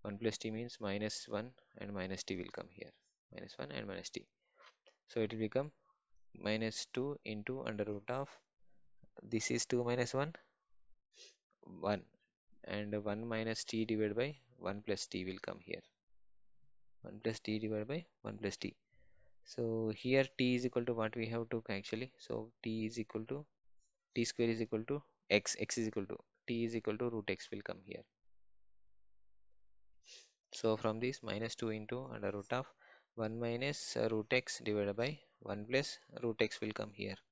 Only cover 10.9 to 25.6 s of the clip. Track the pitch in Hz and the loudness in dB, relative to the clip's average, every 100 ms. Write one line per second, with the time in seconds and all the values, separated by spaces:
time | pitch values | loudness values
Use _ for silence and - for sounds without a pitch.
10.9 | - _ - - _ _ _ - 92 87 | -20 _ -20 -20 _ _ _ -16 -2 2
11.9 | 101 - _ _ _ _ - - 101 104 | 2 -2 _ _ _ _ -16 -6 -4 0
12.9 | 104 104 104 117 110 113 110 - 113 110 | -2 0 -2 -2 0 0 -2 0 0 2
13.9 | 107 107 107 135 151 _ - 90 101 107 | 4 4 2 0 -2 _ -6 -4 -4 -2
14.9 | 98 - 95 92 92 - 90 - - - | -2 0 -2 -2 -4 -6 -8 -8 -8 -8
15.9 | _ _ - - - - - - - - | _ _ -20 -20 -20 -20 -20 -20 -20 -20
16.9 | - 92 104 113 110 - 107 107 107 110 | -16 -14 -2 -2 -2 0 0 2 0 0
17.9 | 156 170 _ 107 101 101 - - - _ | -4 -4 _ -8 -2 -2 -2 -6 -6 _
18.9 | - - - - - - - 113 113 110 | -20 -20 -20 -20 -20 -10 -2 0 2 2
19.9 | 107 127 135 131 - 123 123 123 123 120 | 0 6 6 6 4 4 6 4 2 2
20.9 | 113 110 120 110 117 113 117 113 98 - | 2 0 0 0 0 0 -2 0 -4 0
21.9 | 113 127 - - 113 113 _ 113 113 110 | -2 -4 -10 -4 -4 -4 _ -2 0 0
22.9 | 117 110 110 110 139 151 _ - - _ | -2 -4 -4 -4 -6 -6 _ -20 -20 _
23.9 | _ _ 120 117 - 117 113 110 110 113 | _ _ 0 0 4 4 4 2 0 0
24.9 | 143 - _ _ 104 - - | -2 -4 _ _ 6 6 -2